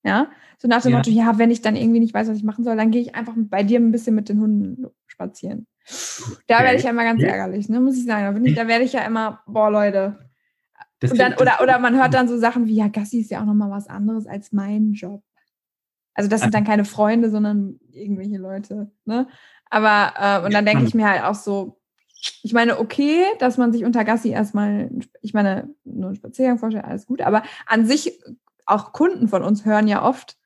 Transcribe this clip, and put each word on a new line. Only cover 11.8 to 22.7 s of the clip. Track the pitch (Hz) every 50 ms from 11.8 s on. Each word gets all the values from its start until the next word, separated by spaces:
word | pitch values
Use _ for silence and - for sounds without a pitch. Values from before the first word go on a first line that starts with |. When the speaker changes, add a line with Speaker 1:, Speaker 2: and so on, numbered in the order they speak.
| 247 240 233
Speaker 1:
hört | 269 262 254 262
dann | 262 247 240
so | 240 233
Sachen | 226 233 240 254 233
wie, | 220 220
„Ja, | 214 214 208
Gassi | 214 220 208 208 - 233
ist | 214 -
ja | - -
auch | 214
nochmal | 208 208 208 208 202
was | 196 202 202 -
anderes | - 202 202 214 226 220 214
als | - - 202 202 -
mein | - 202 196 202 208 214 214 214
Job.“ | 208 208 - 180 202 202 _ _ _ _ _ _ _ _ _ _ _ _ _ _ _ _ _ _ _
Also | - 202 202
das | 220 214
sind | 220 220 214
Speaker 2:
Also |
Speaker 1:
dann | 214 208
keine | 214 214 208 202
Freunde, | 208 - - 208 208 226 233 233 220
sondern | 214 214 208 208 208 202 196 190 - _ _ _
irgendwelche | _ 135 214 202 202 185 190 208 208 190
Leute, | 185 190 190 196 202 _ 202 208 202 202 _ _ _
ne? | 220 220 247 254 254 - _ _ - _ _ _ _
Aber, | - 214 214 214 208 208 202 - -
äh, | - 196 202 202 190 175
und | 202 208
dann | 208 214
Speaker 2:
Ja. | 208
Speaker 1:
denke | 214 - -
ich | 110 -
mir | 226 214 208
halt | 190 165 110
auch | 170 208
so, | 202 - 208 202 202 190 - - _ _ _ _ _ _ _ _ _ - - - _
ich | - 208
meine, | 226 233 233 233